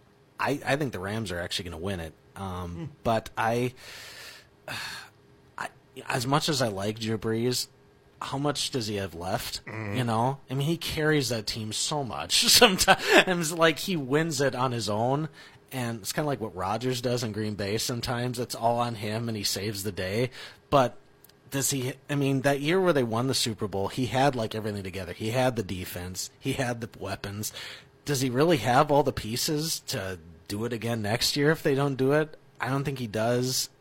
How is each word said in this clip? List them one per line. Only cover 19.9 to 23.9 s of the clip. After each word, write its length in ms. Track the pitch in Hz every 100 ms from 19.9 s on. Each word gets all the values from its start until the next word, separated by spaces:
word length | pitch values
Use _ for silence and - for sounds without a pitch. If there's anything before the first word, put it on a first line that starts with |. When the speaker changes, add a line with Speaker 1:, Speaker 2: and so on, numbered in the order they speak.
Speaker 1:
day. 380 | 95 92 104 127 - - - _
But 260 | 143 120 - - - - _ -
does 200 | 139 131
he? 220 | 139 127 139 -
I 40 |
mean, 260 | 143 139 135
that 180 | 139 143
year 200 | 147 185
where 120 | 180
they 100 | 147
won 240 | 120 113 131
the 80 |
Super 340 | 123 120 110 107
Bowl, 200 | 98
he 180 | 98